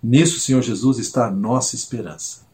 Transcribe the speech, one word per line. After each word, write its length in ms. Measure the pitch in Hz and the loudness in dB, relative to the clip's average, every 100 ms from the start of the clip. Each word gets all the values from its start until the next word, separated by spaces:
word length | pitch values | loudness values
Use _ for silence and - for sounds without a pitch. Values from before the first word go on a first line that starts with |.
Nisso, 360 | 113 127 165 - | 4 4 4 0
Senhor 220 | - 131 | 0 2
Jesus, 360 | 120 101 123 123 | 2 0 2 0
está 300 | 104 - 113 | -2 -2 0
a 40 | |
nossa 440 | 98 104 127 - - | 0 0 -2 -2 -6
esperança. 680 | - 120 87 73 - - _ | -8 -8 -8 -10 -14 -14 _